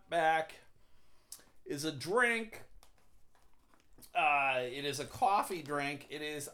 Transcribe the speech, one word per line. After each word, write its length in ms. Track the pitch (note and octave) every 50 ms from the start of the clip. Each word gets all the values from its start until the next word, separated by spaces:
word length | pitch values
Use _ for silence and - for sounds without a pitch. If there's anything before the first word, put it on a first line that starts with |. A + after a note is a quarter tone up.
| - -
back 440 | E3 E3+ D#3+ D#3+ D#3+ D#3+ D#3+ - - - - - - - - - - - - - - - - - - - - - - - -
is 200 | - D3 C#3+ D3+
a 80 | D#3+ C#3+
drink. 680 | C3 B2+ D#3+ G3 B3 B3 A#3 A#3 A3+ A3+ G#3+ - - - - - - - - - - - - - - - - - - - - - - _ _ - - _ - - - - - -
Uh, 440 | F3 D#3+ D3+ D3 C#3+ C#3 C3+ C3 B2+
it 240 | B2 B2 B2 C#3+ C#3
is 160 | D3 B2+ C#3+
a 40 | C#3
coffee 580 | - - - - F#3+ G3+ G#3+ - - G3 E3+ D3
drink. 440 | C3+ D3 C#3+ C#3+ C#3+ D3 C#3 - -
It 140 | C#3+ D3+ D3+
is 260 | D3+ D3+ D3 C3+ -